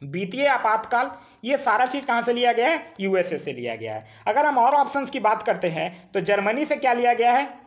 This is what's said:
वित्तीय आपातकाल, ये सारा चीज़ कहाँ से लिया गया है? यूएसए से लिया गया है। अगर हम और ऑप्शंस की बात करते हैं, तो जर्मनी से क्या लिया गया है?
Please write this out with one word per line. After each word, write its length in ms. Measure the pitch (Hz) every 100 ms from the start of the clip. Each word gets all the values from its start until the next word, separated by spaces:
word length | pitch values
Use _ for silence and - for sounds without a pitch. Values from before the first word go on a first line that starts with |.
वित्तीय 440 | 143 165 196 254 285
आपातकाल, 640 | 254 220 220 - 240 269 - - _
ये 140 | 226 277
सारा 280 | 247 220 254
चीज़ 220 | 277 262
कहाँ 140 | 233
से 120 | 240
लिया 200 | 240 240
गया 160 | 226 254
है? 240 | 330 - -
यूएसए 380 | 196 190 180 151
से 160 | 147
लिया 220 | 123 120 113
गया 180 | 113
है। 120 | 110 - - -
अगर 180 | 226 294
हम 120 | 262
और 160 | 240
ऑप्शंस 360 | 285 262 277 269
की 100 | 269
बात 240 | 208 220
करते 260 | 233 185 180
हैं, 420 | 160 170 - -
तो 100 | 202
जर्मनी 440 | 180 202 196 233 302
से 100 | 294
क्या 180 | 269
लिया 200 | 240 240
गया 180 | 233 233
है? 220 | 247 277 -